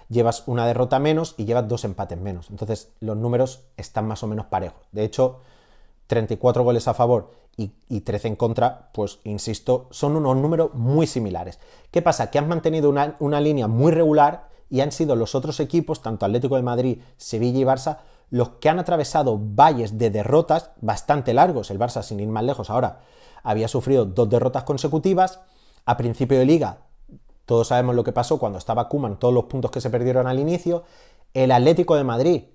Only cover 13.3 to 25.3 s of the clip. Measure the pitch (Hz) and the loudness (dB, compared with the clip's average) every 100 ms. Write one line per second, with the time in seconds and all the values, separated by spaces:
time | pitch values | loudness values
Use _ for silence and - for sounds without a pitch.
13.3 | 147 151 143 113 113 151 165 156 151 147 | 0 0 0 0 2 2 4 4 6 4
14.3 | 165 - - - 131 143 - 156 117 113 | 2 -12 -20 -6 -2 -2 -2 0 0 0
15.3 | 139 151 139 143 170 156 156 113 110 101 | -2 -4 -4 -2 -2 -2 -6 -6 -4 0
16.3 | 117 123 131 120 120 127 120 - _ - | 0 0 0 0 0 -2 -4 -10 _ -8
17.3 | 110 120 131 131 131 160 151 - _ _ | -2 0 2 2 0 -2 -8 -14 _ _
18.3 | 123 117 - 147 170 - 170 139 160 131 | -2 -2 0 0 0 0 -2 0 0 0
19.3 | 107 107 104 156 131 107 110 117 104 101 | -2 -2 6 6 6 -4 -2 -2 0 2
20.3 | 151 160 160 - - 110 104 - 147 123 | 2 2 -2 -2 -8 -6 -4 0 0 2
21.3 | 120 180 139 98 98 117 117 - 104 107 | 4 4 2 -6 -4 -4 -4 -8 -6 -4
22.3 | 110 120 127 101 117 120 - _ _ - | -2 -2 -4 -4 -2 -2 -6 _ _ -20
23.3 | - 117 107 113 131 131 135 101 95 113 | -12 -4 -2 -2 -2 2 2 2 0 2
24.3 | 117 127 127 123 139 147 156 190 185 185 | 2 0 -2 -4 -4 -2 0 0 2 0